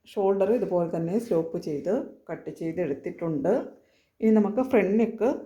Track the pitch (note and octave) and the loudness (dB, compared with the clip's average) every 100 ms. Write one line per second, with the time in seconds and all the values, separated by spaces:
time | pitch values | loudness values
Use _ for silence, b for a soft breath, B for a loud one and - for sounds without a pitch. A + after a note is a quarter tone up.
0 | - G#3+ G3 G3 F#3+ A#3+ F#3 F3 E3+ E3+ | -10 0 0 2 2 2 0 0 0 -2
1 | E3 G#3+ - E3 E3 E3 E3 C#3+ F3 B3 | -2 -2 0 -2 0 -6 -6 -4 -2 -2
2 | - - - D#3+ - - E3 E3 D#3+ C#3 | -4 -12 -14 -12 -12 -8 -6 -4 -4 -4
3 | - - E3+ D3 D#3 B3 - b b b | -8 -6 -4 -2 0 0 -2 b b b
4 | b _ A3 A3 G3 A3+ C4 A3+ F#3 A3 | b _ 4 6 4 0 2 2 4 2
5 | A3+ - A3+ D#4 | 0 0 -2 -2